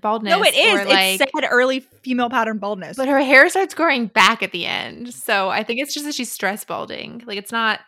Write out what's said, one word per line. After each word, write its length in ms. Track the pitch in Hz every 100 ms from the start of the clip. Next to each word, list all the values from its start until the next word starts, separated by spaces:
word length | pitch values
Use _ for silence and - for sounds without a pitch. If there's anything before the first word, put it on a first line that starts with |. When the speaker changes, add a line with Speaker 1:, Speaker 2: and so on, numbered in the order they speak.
Speaker 1:
baldness 300 | 214 220 214
Speaker 2:
No, 120 | 359
it 100 | 403
is. 280 | - 403 392
Speaker 1:
or, 40 | 202
like 300 | 220 190 190
Speaker 2:
It 160 | 269
said 140 | 311 269
early 300 | 247 254 262
female 500 | - _ 262 247 240
pattern 280 | 247 220 220
baldness. 380 | 202 208 160 233
Speaker 1:
But 100 | 262
her 120 | 277
hair 260 | 269 269 320
starts 240 | 370 392
growing 340 | - 330 269 220
back 360 | 233 190 226
at 80 | 185
the 140 | 175 170
end. 480 | - - - 240
So 360 | 247 - 208 190
I 140 | 190
think 160 | 220 233
it's 140 | 285
just 120 | 302 294
that 80 |
she's 180 | 285 240
stress 320 | - 190 208 -
balding. 580 | - - - - 233 240
Like, 120 | 202
it's 140 | 202
not, 280 | 233 220 208